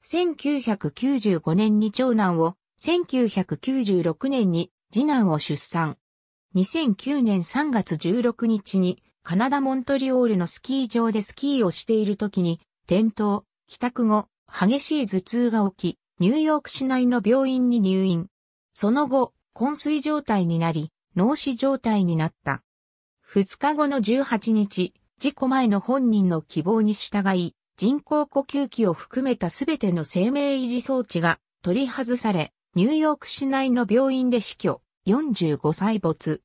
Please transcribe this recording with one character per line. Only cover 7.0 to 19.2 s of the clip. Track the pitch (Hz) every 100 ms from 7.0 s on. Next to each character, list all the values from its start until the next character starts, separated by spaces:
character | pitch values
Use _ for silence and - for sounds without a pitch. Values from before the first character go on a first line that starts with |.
| 262 294
年 | 233 196
三 | 170 254 302
月 | 240 - 156
十 | 170 226
六 | 240 233 226
日 | 214 - 190
に | 180 180 _ _
カ | - 175
ナ | 254
ダ・ | 285
モ | 269
ン | 262
ト | 247 277
リ | 262
オ | 254
ー | 240
ル | 196
の | 170
ス | -
キ | - 269
ー | 247
場 | 233 226
で | 220
ス | 202
キ | - 277 269
ー | 196
を |
し | 160
て | -
い | 220 208
る | 202
時 | 208 196
に | 175 165 _ _ -
転 | 180 226
倒、 | - 208 202 _ _ _
帰 | -
宅 | 247 247 226
後、 | 214 - _ _
激 | - 185 277
し | - 302
い | 233
頭 | 190
痛 | - 233 240
が | 220 202
起 | - 175 -
き、 | _ _
ニ | 175
ュ | 294
ー |
ヨ | 311 302
ー |
ク | -
市 | - 262
内 | 254 247
の | 247
病 | 196 262 269
院 | 262 247
に | 240
入 | 190 190
院。 | 190 170 185 _ _ _ _
そ | - 202
の | 254 285
後、 | 262